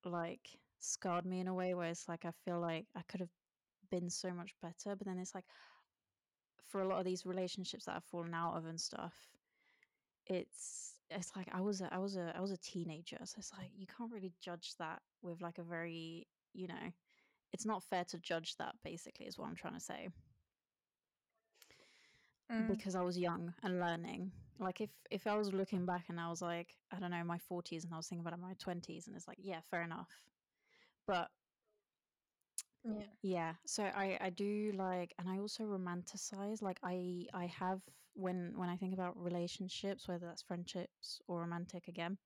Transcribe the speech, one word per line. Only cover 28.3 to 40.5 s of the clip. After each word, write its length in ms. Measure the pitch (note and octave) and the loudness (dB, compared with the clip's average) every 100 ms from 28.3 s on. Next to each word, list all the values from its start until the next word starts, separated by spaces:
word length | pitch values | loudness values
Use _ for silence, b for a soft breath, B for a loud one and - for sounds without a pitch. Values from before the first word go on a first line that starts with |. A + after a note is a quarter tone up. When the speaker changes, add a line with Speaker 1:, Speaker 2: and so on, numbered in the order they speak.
Speaker 1:
it 80 | F3 | -4
in 60 | F3+ | -6
my 80 | F#3+ | -4
twenties, 520 | - F3 - C#3 - | -2 -2 -4 -8 -8
and 80 | E3+ | -12
it's 120 | - | -12
like, 100 | - | -10
yeah, 220 | F#3+ E3 | -6 -6
fair 220 | - F3 | -2 0
enough. 260 | E3+ E3 F3+ - - _ _ b b b b b - | 0 -2 -6 -12 -20 _ _ b b b b b 2
But 220 | F3+ - _ _ _ _ _ _ _ _ _ _ _ _ - - _ | 4 2 _ _ _ _ _ _ _ _ _ _ _ _ -12 -12 _
Speaker 2:
Yeah. 340 | A3+ G#3+ G#3 - | -6 -4 -6 -4
Speaker 1:
yeah, 320 | G3 F3+ E3 E3+ - | 0 2 2 -2 -2
so 180 | - | 2
I, 340 | G3+ G3+ F#3+ F#3 | 2 4 2 2
I 80 | F#3+ | 0
do, 440 | F3+ G3+ G#3 G#3+ F#3+ | 2 2 4 4 2
like, 380 | F#3 F#3 F3 - | 2 2 0 -2
and 100 | F3+ | 0
I 120 | F#3+ | 2
also 240 | G#3 - | 0 0
romanticize, 960 | A3 G3 F3+ F3 F3 G3 - G3 G3+ A3 | 0 2 2 0 -2 -4 -4 -2 0 0
like, 180 | G3+ F3+ | 0 0
I, 420 | F3+ F3+ F3+ F3+ F3 | 0 2 2 0 -2
I 120 | F#3 F3 | 0 -2
have, 340 | E3+ F#3 F#3+ - - - | 2 2 2 -2 -20 -16
when, 400 | - F#3 F3+ F3 - | -2 2 2 0 0
when 120 | F3+ | 0
I 80 | F3 | 2
think 160 | F#3+ | 2
about 280 | F#3+ F3+ - | 2 2 2
relationships, 840 | F3 F3 F3 - F#3 - G3 F#3 - | 2 2 2 0 -2 0 0 0 -2
whether 180 | F3 F3 | -2 -2
that's 140 | - | -8
friendships 760 | - | -4